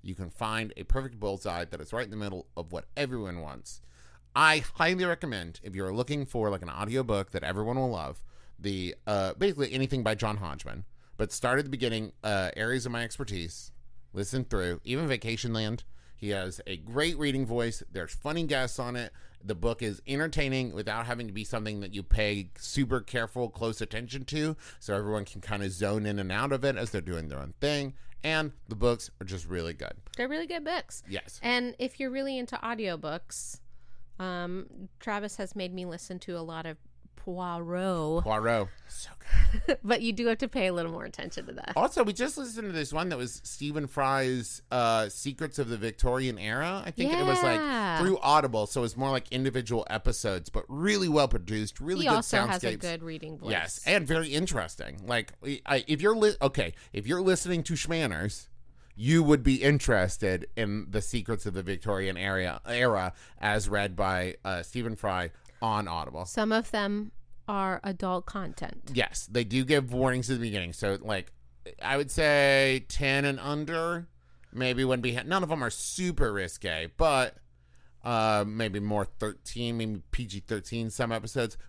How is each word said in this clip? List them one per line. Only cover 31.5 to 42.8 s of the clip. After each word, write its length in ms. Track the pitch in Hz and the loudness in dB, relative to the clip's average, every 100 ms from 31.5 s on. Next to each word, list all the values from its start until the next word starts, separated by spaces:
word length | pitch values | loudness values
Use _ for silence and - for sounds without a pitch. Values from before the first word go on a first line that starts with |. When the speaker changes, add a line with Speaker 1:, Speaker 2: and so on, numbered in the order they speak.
| 247 247 - | 0 0 -4
Speaker 2:
if 200 | 254 - | -6 -4
you're 120 | 269 | -4
really 260 | 262 277 262 | -4 -4 -4
into 180 | 247 - | -6 -6
audiobooks, 1040 | 226 226 202 170 156 160 - - - - - - - - - - | -6 -4 -4 -4 -6 -6 -8 -10 -10 -12 -14 -14 -10 -10 -10 -6
um, 720 | 185 180 175 180 - - 185 - | -6 -4 -4 -6 -8 -14 -16 -10
Travis 380 | - 208 208 - | -4 -4 -4 -6
has 180 | 190 | -6
made 180 | 202 185 | -4 -6
me 140 | 185 180 | -6 -6
listen 320 | 170 - 180 | -8 -10 -10
to 180 | - 175 | -8 -8
a 40 | |
lot 260 | 165 165 165 | -6 -8 -8
of 100 | 156 - - - - - | -10 -16 -20 -20 -12 -8
Poirot. 880 | 180 180 170 170 180 190 175 156 165 | -4 -4 -4 -2 -2 0 0 2 2
Speaker 1:
Poirot. 440 | 110 107 110 117 98 - - | 2 2 4 2 0 -6 -12
So 220 | - - - | -12 -12 -10
good. 580 | - - - 220 - 285 | 8 10 10 8 4 0
Speaker 2:
<laughs> 20 | |
But 180 | 202 226 | 2 2
you 100 | 233 | 2
do 140 | 208 233 | 2 2
have 100 | 220 | 2
to 80 | 262 | 0
pay 200 | 269 190 | 2 2
a 60 | |
little 180 | 175 165 | 0 -2
more 120 | 170 | -6
attention 400 | - - 170 - - | -10 -8 -8 -8 -10
to 60 | |
that. 200 | - - | -10 -2
Speaker 1:
Also, 280 | - 240 - | 2 2 4
we 100 | 214 | 2
just 240 | 175 262 294 | 2 -2 -4
listened 300 | 254 226 208 | -8 -6 -4
to 60 | |
this 180 | 165 | -2